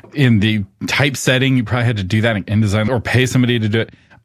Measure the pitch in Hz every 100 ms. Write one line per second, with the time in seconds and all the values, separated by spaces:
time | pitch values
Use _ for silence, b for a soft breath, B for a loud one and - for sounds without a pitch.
0 | - - 127 110 110 107 95 _ - -
1 | 143 127 - 127 131 127 110 127 120 107
2 | 92 110 117 104 87 107 107 107 110 123
3 | - 123 127 127 123 120 107 113 107 B
4 | B B